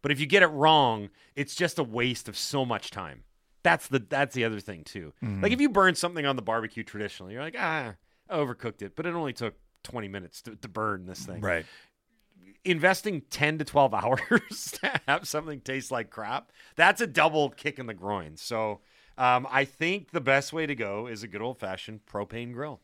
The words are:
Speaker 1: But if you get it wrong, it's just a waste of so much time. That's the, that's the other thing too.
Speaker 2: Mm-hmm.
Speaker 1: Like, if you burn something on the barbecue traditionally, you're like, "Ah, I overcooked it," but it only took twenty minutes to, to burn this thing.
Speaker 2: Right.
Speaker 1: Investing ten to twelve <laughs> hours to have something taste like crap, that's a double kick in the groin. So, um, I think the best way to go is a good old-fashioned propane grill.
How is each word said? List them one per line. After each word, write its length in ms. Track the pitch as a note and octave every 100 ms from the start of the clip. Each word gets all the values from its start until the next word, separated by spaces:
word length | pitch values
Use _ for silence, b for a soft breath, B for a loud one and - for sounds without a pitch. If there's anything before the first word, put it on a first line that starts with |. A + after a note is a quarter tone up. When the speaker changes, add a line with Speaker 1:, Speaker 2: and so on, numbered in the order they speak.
Speaker 1:
But 80 | C#3
if 80 | C#3+
you 80 | D3
get 160 | G3
it 40 | F3
wrong, 600 | D3+ D#3 D#3 C3 A2 G2+ b b -
it's 200 | C#3+ -
just 240 | F3 -
a 40 |
waste 460 | B2+ A2+ B2 A#2+ -
of 80 | G2+
so 260 | - C#3+ B2+
much 260 | G#2+ -
time. 320 | - E2+ C2 - _ _ _
That's 240 | F3 E3 -
the, 100 | C3+
that's 380 | G#2 C#3 C#3 C3
the 100 | A2+
other 140 | G#2+
thing 240 | G2+ F2
too. 280 | D#2 G2+ D#2 _
Speaker 2:
Mm-hmm. 180 | A#2 G2
Speaker 1:
Like, 100 | G3+
if 80 | B3
you 100 | C#4+
burn 260 | G3 F#3+ D#3+
something 280 | F3 E3+ C#3+
on 80 | C3
the 80 |
barbecue 400 | G#2+ A2+ A2+ -
traditionally, 500 | G#2 G#2 G#2 - F#2
you're 80 | A2+
like, 140 | D#3 A#3+
"Ah, 380 | F#3 D#3+ A#2+ G2 _ _ _
I 60 | E3+
overcooked 480 | C#3+ A#2+ A#2 G#2
it," 120 | G2 -
but 120 | E3+
it 80 | E3+
only 180 | D3+
took 220 | A#2+ A2+ - _ _
twenty 240 | - B2 G2+
minutes 320 | G2 F2 -
to, 120 | - G#2+
to 120 | A2
burn 380 | G#2 G#2+ G2 F2+
this 180 | F2+ -
thing. 160 | F#2+
Speaker 2:
Right. 240 | G2 E2+ D#2+ B B _ _ _ _ _ - _
Speaker 1:
Investing 600 | F#3 E3 F3+ F#3+ G#3+ E3+ -
ten 260 | - D3+ D#3
to 80 | D3
twelve 260 | C#3+ C3+
<laughs> 20 | G#2
hours 840 | G#2+ C3 - A#3+ - - - -
to 180 | - C4 -
have 200 | D#3 F#3+
something 340 | D#3 D#3+ C#3+
taste 280 | B2 C3+ A#2+
like 200 | B2+ A2
crap, 400 | - G#2+ B2+ _ b b -
that's 260 | F3 G3+
a 60 | A3+
double 420 | D3+ D#3 D#3 C#3+
kick 300 | - D3+ C#3
in 80 | A#2+
the 80 | G2
groin. 420 | F#2+ G2+ D#2 D#2
So, 440 | - A#2 A2 G2+ b b b -
um, 300 | B2+ B2 B2
I 160 | C3 C#3
think 460 | _ E3 G3 D#3+
the 100 | -
best 320 | B2 C#3 C3+
way 140 | D#3 D#3
to 80 | C3+
go 320 | G#2 G#2 A#2+
is 160 | A2
a 40 | A2
good 140 | G2+
old-fashioned 640 | A#2 B2 F#2+ F#2+ - A2 _
propane 480 | G2+ G2+ A2+ A#2+
grill. 280 | B2 D3+ C3